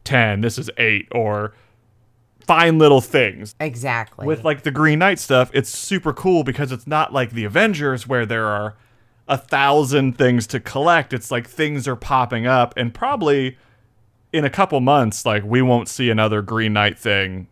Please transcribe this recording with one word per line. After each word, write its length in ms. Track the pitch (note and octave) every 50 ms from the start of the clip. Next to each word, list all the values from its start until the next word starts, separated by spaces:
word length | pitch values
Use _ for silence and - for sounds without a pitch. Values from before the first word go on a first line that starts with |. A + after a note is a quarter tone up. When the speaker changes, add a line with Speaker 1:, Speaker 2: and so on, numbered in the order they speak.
| -
Speaker 1:
ten. 380 | - C#3 B2 A#2 G#2+ G2+ G2+
This 160 | A2+ A#2 -
is 120 | B2+ A#2 G#2 -
eight," 300 | - A#2 A2 G#2+ G2+ - -
or 420 | - A#2+ A2+ G#2 G#2 G#2 G#2+ G#2+ _ _ _ _ _ _ _ _ _ _ _ _ _ _ _ _ _ _ -
fine 320 | - D#3+ E3 E3+ E3 D#3+
little 220 | D#3 D#3 D3 C#3 C3
things. 540 | - - - C#3 A#2+ G2+ - - G#2 G#2 - -
Speaker 2:
Exactly. 640 | D3+ D#3 A#2+ A#2+ B2+ C3+ A#2+ A#2 A2 - - - -
Speaker 1:
With, 180 | D3 D#3 B2+ A2+
like, 200 | D#3 D3+ C#3+ -
the 80 | D3+
Green 280 | C#3 D3 D#3 D#3 D3+ D#3
Knight 200 | F3+ G3+ F#3 -
stuff, 300 | - - C3+ B2+ B2+ - -
it's 160 | C#3 - -
super 420 | - - - - G3 F#3 - D#3+ C3+
cool 300 | - - F#3+ F3+ E3 C3+
because 280 | C#3 B2+ D3 D3 B2+ C3
it's 140 | A#2 -
not 260 | D3 D3+ D#3 D#3 - B2
like 180 | C#3 B2+ G#2+
the 120 | A#2 A#2 G#2+
Avengers 600 | G#2 G#2 E3+ A3 A3 F#3+ D3 D3 C#3 C3 A#2+ -
where 180 | A#2+ C3+ A#2+ A#2
there 220 | G#2 A#2 A2+ A2
are 280 | G#2+ G#2 G#2 G#2+ G#2+ - _ _ _ _ _ _ _ _ _ _
a 100 | - C#3
thousand 800 | C3 - - C#3+ C#3 C#3 C#3 C#3+ D3+ D3 B2+ C#3 D3+ C3+ C3 B2
things 300 | - C3+ B2+ B2 A#2+ A2
to 120 | - - A2+
collect. 520 | - - - C3+ D3 E3+ E3+ D#3+ C3+ - C3+
It's 160 | A#2+ - -
like 160 | C3 A#2+ A#2
things 400 | - - - D#3 D3 D3 C#3 A#2+
are 80 | C#3 B2
popping 500 | A#2 - - C#3+ B2+ B2 A2 B2 A2+ A#2
up, 260 | B2 C3 B2+ A#2+ A#2 -
and 160 | - A#2+ A#2 -
probably 640 | - A#3 C4 C#4+ A3+ E3+ D3 C#3+ C#3 C3 C3 B2+ _ _ _ _ _ _ _ _ _ _ _ _ _ _ - -
in 100 | D#3+ D3
a 60 | C3
couple 300 | - F#3+ F#3 - D#3+ C3
months, 440 | B2 C3+ D3 C#3+ A#2+ G#2+ - - -
like, 180 | A#2+ G#2+ G#2 G2+
we 160 | G#2 A#2+ B2+
won't 260 | B2+ B2+ B2 A#2+ -
see 220 | - - - B2+ A#2
another 320 | A2 A2+ A2 G#2+ G#2+ G#2
Green 320 | G2+ G2 A2+ A2+ A2 G#2+ G#2+
Knight 240 | G#2 G#2 G#2 F2+ -
thing 480 | - A2+ G2+ G2 G2 F#2 F#2 F#2 F#2 -